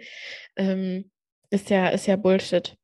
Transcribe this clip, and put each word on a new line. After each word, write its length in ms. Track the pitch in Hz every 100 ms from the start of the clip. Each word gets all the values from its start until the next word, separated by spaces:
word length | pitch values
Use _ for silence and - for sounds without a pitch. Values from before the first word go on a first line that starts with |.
| - - - - - -
ähm, 540 | 196 190 190 185 202 _ _ _ _
ist 200 | 202 -
ja, 180 | 196 180
ist 180 | 196 -
ja 100 | 190
Bullshit. 600 | 185 190 - 175 - -